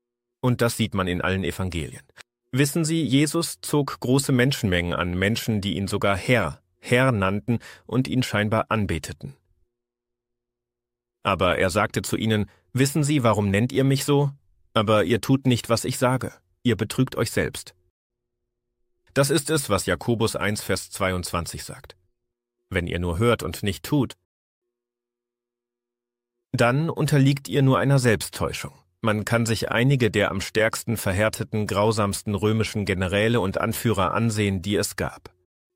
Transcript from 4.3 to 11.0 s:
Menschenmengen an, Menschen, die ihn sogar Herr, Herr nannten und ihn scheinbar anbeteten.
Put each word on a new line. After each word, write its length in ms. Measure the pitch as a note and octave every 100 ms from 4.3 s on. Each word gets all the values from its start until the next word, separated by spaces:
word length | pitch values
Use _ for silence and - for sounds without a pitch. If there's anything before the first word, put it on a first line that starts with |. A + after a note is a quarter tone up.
Menschenmengen 600 | C3 B2+ C#3 G2+ F2+ E2+
an, 220 | - F2+ F2+
Menschen, 440 | G2 A2+ - G#2+
die 160 | G2 E2
ihn 100 | G2
sogar 300 | G2+ G2+ F#2+
Herr, 460 | - B2 E2+ - _ _
Herr 340 | - B2 C3
nannten 460 | A2+ F#2+ G2+ - A#2 - - -
und 220 | B2 C3
ihn 140 | A#2+
scheinbar 440 | B2+ G#2 G#2+ A2 -
anbeteten. 680 | A2 G2 E2 - - - - _ _ _ _ _ _ _ _ _ _ _ _ _ _ _ _